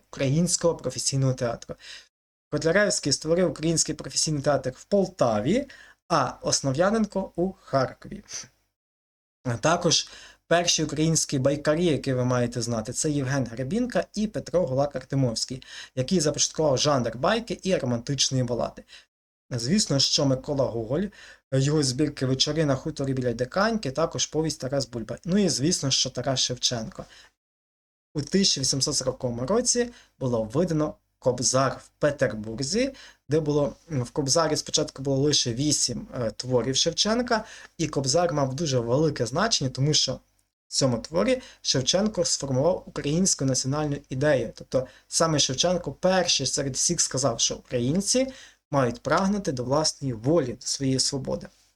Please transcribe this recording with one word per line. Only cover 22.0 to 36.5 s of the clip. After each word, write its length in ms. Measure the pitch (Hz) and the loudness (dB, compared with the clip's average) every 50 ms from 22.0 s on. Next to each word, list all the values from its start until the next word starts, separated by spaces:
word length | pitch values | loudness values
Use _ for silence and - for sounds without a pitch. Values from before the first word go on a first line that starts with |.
| 156 151 151 - 139 | -2 -2 -2 -2 0
"Вечори 380 | 127 135 135 - 151 147 160 160 | 0 2 0 0 0 0 0 2
на 100 | 143 131 | 2 0
хуторі 380 | 131 - 160 151 - 139 131 | 0 -2 -8 -6 -4 -4 -2
біля 200 | 131 131 123 123 | -2 0 0 -2
Диканьки", 580 | 113 120 123 - - 185 202 226 226 214 - 135 | 0 -2 -4 -2 0 0 0 0 0 -2 -4 -4
також 360 | 131 147 165 165 - 131 - | -2 -2 -2 -2 -2 -4 -6
повість 340 | - - 151 160 156 147 - | -2 -2 -2 -2 -2 -4 -4
Тарас 280 | 131 127 143 139 127 - | -6 -4 -2 -2 -4 -4
Бульба. 300 | - 117 110 - 120 - - | -6 -10 -8 -8 -10 -10 -4
Ну 140 | 170 185 208 | 0 2 2
і, 100 | 202 170 | 2 2
звісно, 420 | 127 - 131 160 180 - 151 135 | 2 2 0 0 0 0 0 0
що 200 | - - - 131 | 0 0 -2 -2
Тарас 300 | - 123 120 139 131 131 | -4 -4 -2 -2 0 0
Шевченко. 640 | - - 123 - - - 127 113 110 - - - - - - - - - _ _ _ _ _ _ _ _ _ _ _ _ _ _ _ _ - | 0 -2 -2 -2 -2 -2 -2 -2 -8 -8 -12 -14 -16 -16 -18 -20 -20 -20 _ _ _ _ _ _ _ _ _ _ _ _ _ _ _ _ -8
У 80 | 151 | -8
тисяча 380 | 135 - - 190 196 - - 143 | -4 0 2 2 4 4 2 0
вісімсот 340 | 131 - - 135 - 156 139 | 0 -2 0 0 0 0 -2
сороковому 520 | - - - - - 131 123 117 117 127 | -2 -2 -2 -4 -2 -4 -4 -4 -2 -2
році 440 | 139 202 240 247 247 - 240 240 240 - - - _ _ - | 0 2 2 2 2 2 0 0 -2 -6 -16 -20 _ _ -4
було 240 | 135 123 120 110 110 | -2 0 0 0 -2
видано 500 | 107 113 151 185 175 160 151 151 156 - _ _ _ _ _ | 0 0 0 0 2 2 0 0 -2 -4 _ _ _ _ _
Кобзар 600 | - - - - 123 - - 131 135 123 104 - - | 0 0 0 2 0 0 2 2 2 2 -2 -6 -14
в 40 | - _ - | -16 _ 0
Петербурзі, 960 | - 147 - - 131 110 104 107 107 113 113 123 135 143 185 226 262 277 262 - - - - _ _ - | 0 0 2 2 0 0 0 -4 -8 -8 -8 -6 -6 -2 0 0 0 0 -4 -8 -20 -20 -20 _ _ 0
де 120 | 139 160 | 0 0
було, 360 | 156 147 143 147 143 117 - - _ - | 2 2 2 2 2 0 -2 -10 _ -6
м, 100 | - 127 | -4 -4
в 80 | 120 - | -4 -2
Кобзарі 460 | - 160 139 135 - 170 160 156 151 | -4 -4 0 2 2 2 4 2 0
спочатку 460 | 147 - - - - 151 - - - | -2 -2 -2 0 0 0 -2 -4 -6
було 140 | 131 143 139 | -2 0 2
лише 360 | 131 139 151 135 - - 123 | 2 2 4 4 2 2 0
вісім, 540 | 113 123 147 151 135 - - - 117 - - - - | 0 0 0 0 2 0 0 -2 -2 -6 -10 -10 -6
е, 160 | 131 120 110 | -4 -4 -4
творів 460 | - - - 123 | -4 -6 -4 2